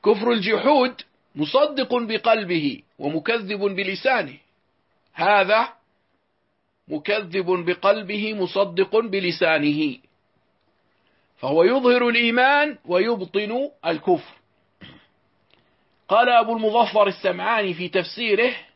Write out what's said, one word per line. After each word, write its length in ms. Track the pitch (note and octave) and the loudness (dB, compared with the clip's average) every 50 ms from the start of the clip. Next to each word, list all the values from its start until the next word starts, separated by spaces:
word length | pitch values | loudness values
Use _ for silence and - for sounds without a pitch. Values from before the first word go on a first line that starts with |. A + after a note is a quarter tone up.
| - | 4
كفر 260 | G3+ A#3 G3+ - - | 2 2 2 2 0
الجحود 680 | A#3+ A3 F3+ G3+ A3 G3 - C4 D4+ C#4 B3 B3+ B3 - - _ _ _ _ _ _ | 0 0 0 -2 -2 0 2 2 4 4 2 0 -2 -8 -20 _ _ _ _ _ _
مصدق 580 | C#3+ D3+ D3 - C4 D4 D4+ D4 C4+ B3+ - B3 | -6 -6 0 2 2 2 2 0 -4 -4 -2 -2
بقلبه 880 | B3 A#3 G#3 A3 G#3 A3 A#3 A3+ A3+ G#3 F3 F3 E3 D3 C#3+ A#2 - _ _ _ _ | -2 -2 -2 -6 -2 2 2 2 2 0 -2 -2 -2 -2 -2 -6 -6 _ _ _ _
ومكذب 600 | B2+ C#3+ D#3 D#3+ D3+ - A#3 A#3 G#3 F#3 G#3 G3+ | -8 -6 -6 -6 -4 -2 -4 -4 -2 -4 -6 -4
بلسانه، 760 | G3 G3+ G3 F3+ G3 F#3+ G3 F3 - C4 C4 A#3 F3+ C#3 A#2 - _ _ _ _ _ _ _ _ _ _ _ _ _ _ _ | -4 -4 -2 -4 -6 -6 -6 -4 -2 0 0 0 -2 -6 -12 -20 _ _ _ _ _ _ _ _ _ _ _ _ _ _ _
هذا 600 | - E3 F#3+ G#3 G3+ F#3+ F#3 G#3 A3 A#3+ - - _ _ _ _ _ _ _ _ _ _ _ _ _ _ _ _ _ _ _ _ _ _ _ | -2 0 2 4 4 4 4 2 0 0 -2 -6 _ _ _ _ _ _ _ _ _ _ _ _ _ _ _ _ _ _ _ _ _ _ _
مكذب 580 | D3+ D3+ D3 - G3+ A3 G#3 E3+ E3 G3 F#3 | -10 -8 -4 -2 -4 -4 -4 -4 -6 -4 -2
بقلبه 880 | E3+ F#3 F3+ E3+ E3+ F3+ - - G3 G#3 A3 G#3 F3+ G#3 G#3 G#3 G#3+ A3 | 0 -2 -2 0 -4 -4 0 2 2 2 2 -2 -8 -8 -6 -6 -6 -4
مصدق 680 | G#3 F#3 E3+ - G3 G3+ F#3+ E3+ F3 F#3+ F#3+ - A3 | -4 -6 -4 -2 -2 -4 -2 0 -2 -2 0 0 -2
بلسانه، 1000 | A3+ A3+ F#3+ G3 F#3 F3+ D#3+ - F3+ E3 D#3+ D#3 D3 D3+ D3 D3+ D#3 D3 B2+ - _ _ _ _ _ _ _ _ _ _ _ _ _ _ _ _ _ _ _ _ _ _ _ _ _ _ _ _ | -2 0 -4 -4 -2 -4 -2 0 0 2 2 2 2 0 0 0 -2 -4 -6 -8 _ _ _ _ _ _ _ _ _ _ _ _ _ _ _ _ _ _ _ _ _ _ _ _ _ _ _ _
فهو 260 | - C3 C#3+ D#3+ E3+ | -6 -2 2 4 4
يظهر 460 | G3 B3 C4+ B3+ B3 B3 B3 B3 A#3+ | 4 4 4 4 4 4 4 2 2
الإيمان 680 | A#3 A#3 A#3+ A#3 A3+ B3 B3+ C4+ C#4+ C#4+ D4 D4+ C4+ - _ | 0 2 0 0 2 2 4 4 4 2 0 -2 -4 -12 _
ويبطن 840 | - F3+ F3+ F#3+ A3+ A#3+ G3 F#3 E3+ - G3 G#3+ G3+ A3+ B3 C#4 D4 - _ - | -2 0 0 2 0 -2 -4 -6 -6 -4 -4 -4 -2 -4 -4 -6 -6 -8 _ -6
الكفر. 480 | E3 E3 D3+ - - F3+ D#3+ - - - _ _ _ _ _ _ _ _ _ - - - - _ _ _ _ _ _ _ _ _ _ _ _ _ _ _ _ _ _ _ _ _ _ | -4 -4 -4 0 0 0 0 0 -12 -20 _ _ _ _ _ _ _ _ _ -20 -20 -20 -20 _ _ _ _ _ _ _ _ _ _ _ _ _ _ _ _ _ _ _ _ _ _
قال 220 | F#3+ A3 B3 B3 | 2 4 4 6
أبو 280 | B3 A#3 A#3 A3 A#3 A3+ | 4 4 4 2 -2 -2
المظفر 500 | A3 A3 G#3 A#3 A#3 G3+ - G#3+ G3+ G3 | -2 0 2 2 2 2 4 2 2 2
السمعاني 640 | F#3 - - - F3 F3 F#3 G3+ A#3 A3 G#3 F#3+ F3 | 0 -2 -4 -4 -4 -2 -2 -2 -2 0 -2 -4 -4
في 160 | D#3+ F3+ F3 | -6 -8 -4
تفسيره 680 | - G3 E3+ - - - A#3+ A3+ G#3 G3 A#3+ B3+ A#3+ - - _ _ | -2 -4 -4 -4 -8 -8 -2 0 0 2 2 0 -2 -6 -16 _ _